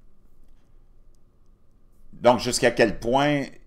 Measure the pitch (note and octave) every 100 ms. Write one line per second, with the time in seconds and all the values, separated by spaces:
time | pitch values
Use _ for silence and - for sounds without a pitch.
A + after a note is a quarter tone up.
0 | - - - - - - _ - - -
1 | - - - _ - _ - - - -
2 | - - A#2+ A#2 B2 - B2 B2+ A2 -
3 | A#2 C3+ D3 D3 B2+ -